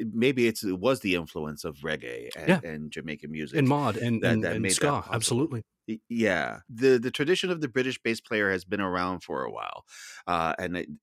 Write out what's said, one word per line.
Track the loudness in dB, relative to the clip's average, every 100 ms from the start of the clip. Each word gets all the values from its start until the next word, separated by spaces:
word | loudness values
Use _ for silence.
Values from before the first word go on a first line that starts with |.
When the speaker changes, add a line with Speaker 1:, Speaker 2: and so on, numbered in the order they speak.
| -4
Speaker 1:
maybe | 2 2 6 4
it's, | 2
it | -2 0
was | 2 2
the | 2 0
influence | 0 -6 -6 -6
of | -10 -8
reggae | -6 -6 -6 -10 -10 -4
and, | 2
Speaker 2:
Yeah. | 2 0
Speaker 1:
and | -8 -8
Jamaican | -8 -8 -10 -8
music | -8 -2 2
Speaker 2:
And | 4
mod | 4 2 0
and, | 0 2
Speaker 1:
that, | 2
Speaker 2:
and, | 2
Speaker 1:
that | 0
Speaker 2:
and | 0
Speaker 1:
made | 0
that | 2
Speaker 2:
ska, | 2
Speaker 1:
possible. | 0 -2 -2
Speaker 2:
absolutely. | 0 0 0 -4 -10 _ -10
Speaker 1:
Y-, | -10 _
yeah. | 0 2 2 0 -6 -14
The, | 2 6 6
the | 4
tradition | -2 0 2 0
of | -2
the | 0
British | 0 0 -2
bass | -2 -4
player | -2 2 2
has | 2
been | -2 -2
around | 0 0 0 -4
for | -4 -4
a | -4
while. | -6 -10 -10 -16 -20 -18 -12 -2
Uh, | 0 2 0
and | -2 -4
I, | -6 -10